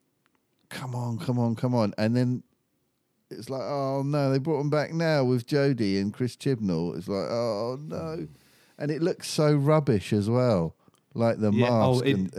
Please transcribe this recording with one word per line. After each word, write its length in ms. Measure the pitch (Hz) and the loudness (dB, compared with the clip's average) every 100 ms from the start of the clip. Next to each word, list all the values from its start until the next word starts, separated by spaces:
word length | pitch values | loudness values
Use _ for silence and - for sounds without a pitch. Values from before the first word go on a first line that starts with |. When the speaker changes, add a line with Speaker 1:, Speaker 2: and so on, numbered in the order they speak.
| _ _ _ _ _ _ - | _ _ _ _ _ _ -18
Speaker 1:
"Come 260 | - 131 123 | -12 -10 -6
on, 220 | 120 113 | -4 -4
come 200 | - 123 | -2 0
on, 160 | 117 110 | 0 0
come 180 | 127 123 | 0 2
on." 180 | 104 - | 0 0
And 180 | 110 120 | 0 2
then 280 | 123 127 - _ _ _ _ _ _ _ - | 2 -2 -6 _ _ _ _ _ _ _ -18
it's 200 | 87 120 | -14 -10
like, 120 | 131 | -8
"Oh, 400 | 107 143 135 139 139 | -6 -4 -4 -2 -2
no, 260 | 147 139 | 0 2
they 80 | 135 | 0
brought 200 | 151 143 | 0 -2
'em 100 | 147 | 0
back 240 | 151 - | 0 -2
now 300 | 165 165 147 | -2 0 2
with 220 | 127 123 - | 2 0 0
Jodie 520 | 143 139 120 101 98 | 2 2 2 0 0
and 120 | 101 | 0
Chris 220 | - 123 - | -2 -6 -4
Chibnall." 640 | 143 120 98 82 87 64 | -2 0 0 0 -2 -6
It's 100 | 95 | -6
like, 220 | 98 73 | -4 -2
"Oh, 500 | 117 117 104 120 135 | -2 -2 -4 -6 -8
no." 460 | 156 165 160 165 156 - _ _ _ - | -10 -10 -8 -8 -12 -16 _ _ _ -8
And 140 | 147 | -4
it 100 | 151 | -2
looks 280 | 175 - - | -2 -2 -4
so 260 | - 151 147 | 2 4 4
rubbish 560 | 143 156 139 104 - | 4 4 4 0 2
as 180 | 104 101 | 0 2
well. 460 | 123 123 95 80 - _ _ _ | 2 4 2 0 -6 _ _ _
Like 260 | 117 117 107 | -2 0 2
the 120 | 107 | 2
Speaker 2:
Yeah, 140 | 110 120 | 4 4
oh, 220 | 113 131 | 4 4
Speaker 1:
mask. 120 | 127 135 | 2 2
Speaker 2:
it, 80 | 98 | 0
Speaker 1:
And 180 | 92 | -2